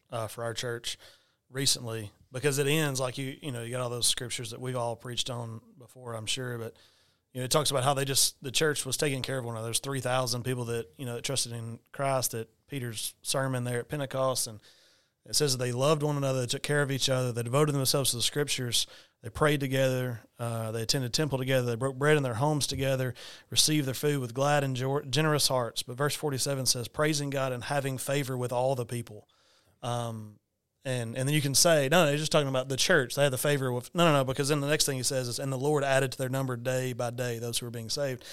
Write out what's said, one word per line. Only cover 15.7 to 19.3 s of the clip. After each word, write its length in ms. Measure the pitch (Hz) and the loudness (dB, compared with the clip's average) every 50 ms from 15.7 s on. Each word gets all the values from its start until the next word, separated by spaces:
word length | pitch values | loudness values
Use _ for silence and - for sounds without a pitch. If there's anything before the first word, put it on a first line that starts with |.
loved 300 | 123 123 131 147 160 151 | 0 2 4 4 4 4
one 140 | 147 151 147 | 2 0 0
another, 240 | 143 139 135 135 131 | 0 0 0 0 0
they 60 | 123 | 0
took 160 | 113 - 135 | -2 -2 -4
care 180 | - - 147 147 | -2 2 2 2
of 80 | 143 135 | 4 2
each 180 | 139 131 - - | 0 0 2 2
other, 200 | 135 127 127 123 | 2 2 2 0
they 100 | 113 120 | -2 -2
devoted 320 | 117 120 120 143 156 147 139 | -2 0 4 4 4 4 2
themselves 360 | 143 131 - - 143 131 - | 2 2 2 2 2 2 2
to 60 | - | 0
the 60 | 120 | 0
scriptures, 640 | 110 - - 143 147 143 - - 127 120 110 - - - - - - _ _ _ | 0 0 0 0 -2 0 -2 -2 -2 0 0 0 -2 -2 -6 -20 -20 _ _ _
they 60 | - | -14
prayed 320 | 117 | -8